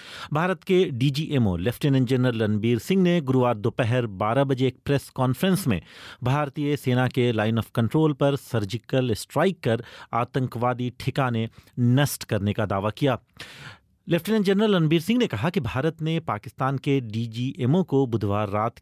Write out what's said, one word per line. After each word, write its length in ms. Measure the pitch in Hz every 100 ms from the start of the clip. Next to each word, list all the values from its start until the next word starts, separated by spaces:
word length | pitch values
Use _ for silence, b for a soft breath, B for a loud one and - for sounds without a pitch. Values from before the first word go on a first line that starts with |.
| B B B
भारत 300 | 156 180 185
के 220 | - 185 180
डीजीएमओ 720 | 120 143 139 160 139 107 85
लेफ्टिनेंट 500 | 104 - 143 135 123
जनरल 340 | 131 127 113
रणबीर 380 | 107 107 117 117
सिंह 240 | - 190
ने 180 | 180 175
गुरुवार 360 | 131 127 123 107
दोपहर 480 | 107 - 117 127 117
बारह 380 | 95 107 127
बजे 240 | 139 127 131
एक 80 | - -
प्रेस 240 | 139 -
कॉन्फ्रेंस 580 | - 127 123 190 180 135
में 140 | 87 B B B B
भारतीय 540 | 123 143 143 156 147 147
सेना 300 | 131 123 127
के 260 | 131 123
line 320 | 107 110 113 -
of 60 | -
control 340 | 113 156 156
पर 220 | 139 143 139
सर्जिकल 800 | - 113 101 120 - 131 127
स्ट्राइक 460 | 104 - 139 190 170
कर 240 | 131 113 B B B
आतंकवादी 800 | 117 123 139 127 113 123 123 123 -
ठिकाने 500 | - - 127 113 113 b b -
नष्ट 440 | 120 127 143 -
करने 300 | - 107 101
का 120 | 101 98
दावा 240 | 98 107
किया। 300 | - 139 113 _ - B B B B _ _ -
लेफ्टिनेंट 360 | 165 180 220 190
जनरल 300 | 196 220 185
रणबीर 260 | 156 165
सिंह 180 | 165 247
ने 80 | 202
कहा 220 | 101 156
कि 100 | 175
भारत 420 | 113 131 160 160
ने 180 | 156 165
पाकिस्तान 580 | 160 104 - - 135 135
के 220 | 143 139
डीजीएमओ 840 | 117 110 117 113 127 - 120 180
को 220 | 175 135 131
बुधवार 440 | 110 104 104 104
रात 240 | 104 113 -